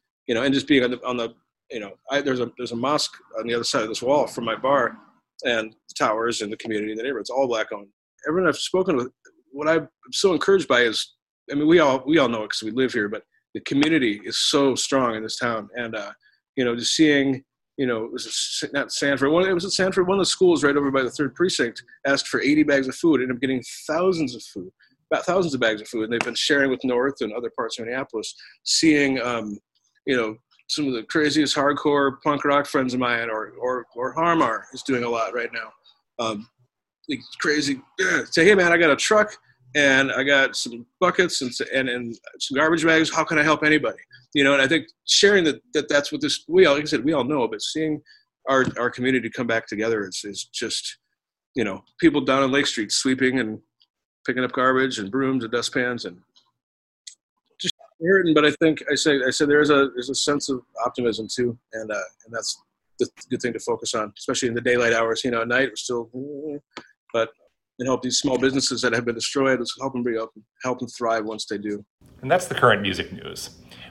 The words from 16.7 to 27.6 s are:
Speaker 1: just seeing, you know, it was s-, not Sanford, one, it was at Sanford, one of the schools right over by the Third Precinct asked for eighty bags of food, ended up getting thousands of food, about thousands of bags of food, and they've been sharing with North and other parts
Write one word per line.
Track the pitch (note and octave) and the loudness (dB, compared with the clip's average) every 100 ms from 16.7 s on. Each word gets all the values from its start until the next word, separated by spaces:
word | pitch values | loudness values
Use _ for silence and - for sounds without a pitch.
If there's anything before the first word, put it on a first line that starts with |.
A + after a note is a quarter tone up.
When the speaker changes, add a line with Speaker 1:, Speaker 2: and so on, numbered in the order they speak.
| A#2+ | -2
Speaker 1:
just | A#2 | 0
seeing, | - D#3 C#3+ C3+ C3 - _ _ - | 4 4 4 2 -2 -6 _ _ -4
you | B2+ | -2
know, | A2+ | -2
it | A#2 | -4
was | B2 - | -10 -8
s-, | - - - D#3 | -6 -6 -6 -6
not | C#3+ B2 | -4 -4
Sanford, | - C#3+ C3 C#3 | -2 0 2 2
one, | E3 F#3+ | 4 4
it | |
was | F3 | 0
at | F#3+ | 0
Sanford, | - F#3+ F#3+ F3+ | 0 2 2 2
one | G3 | 2
of | |
the | F3 | 0
schools | - F#3 D#3 | 4 4 6
right | C#3+ C#3+ | 4 2
over | C#3 | 2
by | C3+ | 2
the | B2 | 0
Third | - C#3+ | -2 -4
Precinct | - F3 - B2 - - - C#3 | 0 0 0 -2 -4 -16 -6 0
asked | C#3 - | 0 0
for | B2 | 0
eighty | B2+ D3+ | 2 4
bags | D3 C#3 C3 | 4 2 0
of | |
food, | - E3+ C3+ | 0 2 2
ended | B2+ A#2+ | 2 -2
up | |
getting | C3 B2+ A2+ - - | -2 -4 -6 -12 -6
thousands | D#3 F#3 F3 C3+ B2 | 0 0 0 -2 -6
of | |
food, | - G#2 F#2 - _ _ - | -14 -14 -14 -16 _ _ -4
about | A2 - | -2 0
thousands | F3+ F3 | 0 0
of | C3 | 2
bags | A#2 A2 | 0 0
of | G#2+ | -4
food, | A#2 | -6
and | A2 | -2
they've | A#2 | -2
been | B2 A2+ | -2 -2
sharing | - C#3+ C#3 | 0 2 2
with | B2+ | 0
North | C3 B2 C3+ C3+ | 0 0 0 -2
and | A2 | -6
other | A2 A#2 | -6 -8
parts | - | -6